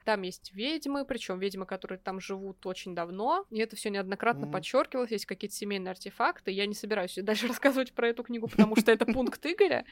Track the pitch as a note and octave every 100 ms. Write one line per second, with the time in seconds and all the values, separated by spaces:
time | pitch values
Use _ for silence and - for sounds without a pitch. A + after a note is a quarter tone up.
0 | - G#3 F3+ - - F#3+ C4 D#4+ C#4 C#4
1 | C#4 A#3+ - F#3 G3 F#3+ F#3+ F#3 - F#3+
2 | G3 F#3+ - G3 G3 F#3 F#3 F#3 F#3 F3
3 | E3+ F#3 A#3+ F4+ G4 A3 A3+ G#3 G#3+ G3+
4 | F#3+ G3 A#3 C#3+ D3 F3+ - B3+ D#4+ C4
5 | A#3 G#3 - F#3+ G3+ - G#3 G3 F#3 F#3
6 | G3 - C4+ E4+ - G3 G3+ G#3 G#3 G#3+
7 | F3+ - G#3 G#3+ A#3+ A#3+ C#4 C4 B3+ -
8 | A#3 A#3 A#3+ A#3 A3+ - G#3+ A3 A3 A3
9 | A#3+ B3 B3 - D4 F#4 F#4+ - -